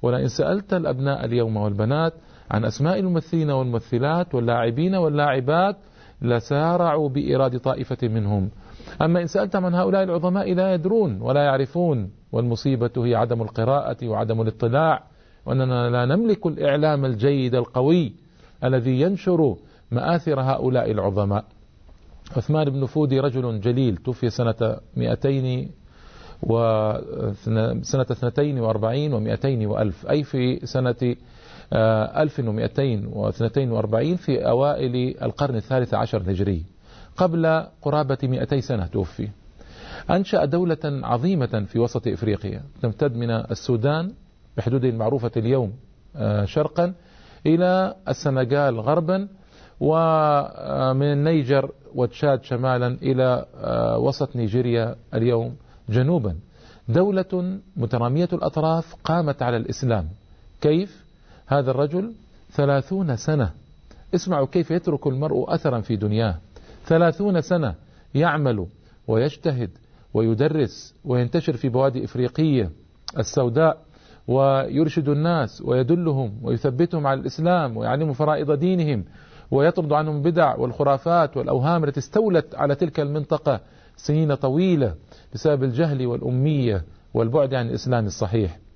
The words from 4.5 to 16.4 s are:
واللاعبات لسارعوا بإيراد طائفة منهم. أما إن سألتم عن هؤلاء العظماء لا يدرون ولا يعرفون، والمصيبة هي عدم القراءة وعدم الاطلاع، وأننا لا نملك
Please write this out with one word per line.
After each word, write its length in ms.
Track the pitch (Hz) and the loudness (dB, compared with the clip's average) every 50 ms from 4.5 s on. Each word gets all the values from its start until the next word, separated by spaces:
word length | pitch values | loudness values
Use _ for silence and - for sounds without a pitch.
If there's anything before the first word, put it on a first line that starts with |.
| 117 120 117 117 117 120 160 180 190 | 0 2 0 0 0 0 0 0 2
واللاعبات 840 | 190 175 156 147 147 147 147 135 135 127 127 151 165 185 196 208 - - - - - - - - - - | 2 0 2 2 2 2 2 2 0 0 0 2 2 2 2 0 -4 -12 -20 -20 -20 -20 -20 -16 -6 -2
لسارعوا 880 | 117 120 117 113 - 143 143 151 165 175 175 175 170 151 151 156 143 | 0 0 0 0 -2 -2 0 2 2 2 2 2 2 2 0 0 0
بإيراد 500 | 131 139 143 135 143 131 135 131 123 127 | -2 -2 0 0 2 2 2 0 0 -2
طائفة 480 | - 131 131 - 123 - 127 - - 117 | -2 -2 -2 -2 -4 -6 -6 -4 -2 -2
منهم. 420 | 110 113 104 101 104 101 95 101 - - - - - - - - - - 151 | 0 0 0 0 0 0 0 -2 -4 -10 -20 -20 -20 -20 -18 -18 -4 -2 0
أما 200 | 160 170 180 175 | 2 2 2 0
إن 40 | |
سألتم 380 | 165 - 196 214 196 - 202 185 | 0 0 -2 -2 0 0 -2 0
عن 80 | 180 175 | 0 0
هؤلاء 280 | 175 185 196 185 196 190 | 2 2 2 2 2 2
العظماء 520 | 190 175 175 160 180 180 196 196 196 185 | 0 0 0 0 0 0 0 0 0 0
لا 200 | 175 185 190 185 | 0 2 2 0
يدرون 460 | 175 156 185 214 226 214 170 107 92 | 0 0 2 2 2 2 2 0 -4
ولا 240 | 113 120 131 143 147 | -2 0 2 2 4
يعرفون، 680 | 143 135 135 139 127 - 170 175 170 147 120 101 92 - - - _ - | 4 2 2 0 -2 0 0 0 2 2 0 -2 -4 -8 -14 -16 _ -2
والمصيبة 580 | 117 117 120 117 110 - 139 135 123 117 120 - | -2 0 0 -2 0 0 -2 0 0 0 -2 -2
هي 180 | 131 120 120 120 | 0 0 2 2
عدم 280 | 110 113 117 120 117 113 | 2 2 0 0 -2 -4
القراءة 680 | 107 - - 113 117 135 143 - - - - 110 - | -6 -2 -2 0 2 2 0 0 -2 -6 -6 -4 -4
وعدم 320 | 110 104 107 110 113 110 | -2 -2 0 -2 0 0
الاطلاع، 600 | 113 113 110 - - 117 113 139 160 160 151 - - - - - - _ - - - | 0 -2 -2 -2 -2 0 2 2 2 2 2 0 -2 -12 -20 -20 -20 _ -20 -16 -8
وأننا 440 | 127 131 131 131 127 127 123 120 120 | -4 -2 0 0 0 0 0 0 0
لا 260 | 120 123 123 123 139 | 0 2 2 2 2
نملك 300 | 190 233 233 208 - | 2 4 2 2 2